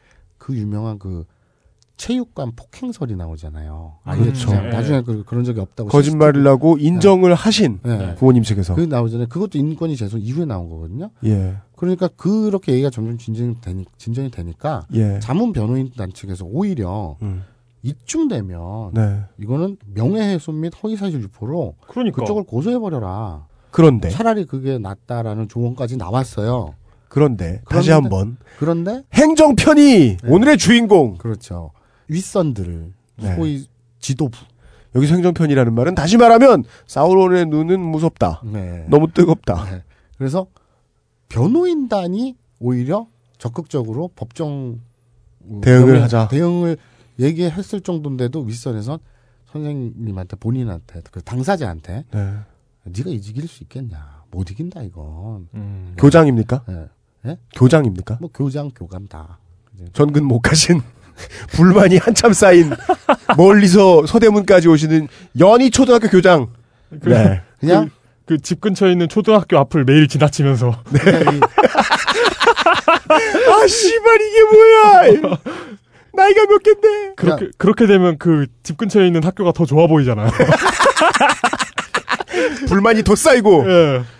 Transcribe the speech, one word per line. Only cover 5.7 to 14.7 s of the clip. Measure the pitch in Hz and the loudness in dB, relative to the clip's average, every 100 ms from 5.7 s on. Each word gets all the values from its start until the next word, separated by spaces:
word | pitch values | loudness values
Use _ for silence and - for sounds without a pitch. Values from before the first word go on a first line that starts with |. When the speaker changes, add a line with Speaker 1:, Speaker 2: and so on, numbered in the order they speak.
| - 104 | -10 0
Speaker 2:
거짓말을 | 143 143 156 151 143 | 2 2 2 2 4
Speaker 1:
씨씨티비. | 139 | 4
Speaker 2:
하고 | 131 156 151 | 4 2 2
인정을 | 151 175 202 185 180 | 0 2 4 4 4
Speaker 1:
네. | |
Speaker 2:
하신 | 175 220 214 165 95 | 2 0 0 -2 -2
Speaker 1:
네. | 120 110 92 85 | -6 -6 -6 0
Speaker 2:
부모님 | 131 123 | 2 4
측에서. | 110 101 87 | 0 -4 -2
Speaker 1:
그 | 90 | -2
나오잖아요. | 170 131 117 117 117 | -2 -4 -4 -6 -8
그것도 | 165 202 151 | -8 -6 -4
인권위 | 147 147 165 135 | -6 -6 -8 -6
제소 | 101 113 | -8 -8
이후에 | 104 143 160 | -8 -8 -6
나온 | 95 87 | -8 -12
거거든요. | 80 82 110 208 _ | -14 -14 -14 -16 _
Speaker 2:
예. | 113 101 95 98 - _ | -4 -2 -4 -10 -16 _
Speaker 1:
그러니까 | 180 180 180 - | -6 -4 -6 -6
그렇게 | 185 214 214 190 - | -4 -2 -2 -4 -4
얘기가 | 127 139 | -2 -4
점점 | 117 113 120 | -6 -10 -10
진전이 | 117 110 120 117 | -10 -8 -8 -8
되니-, | - 92 90 _ | -12 -12 -14 _
진전이 | - 117 135 | -10 -8 -10
되니까 | 104 85 78 147 | -12 -14 -12 -10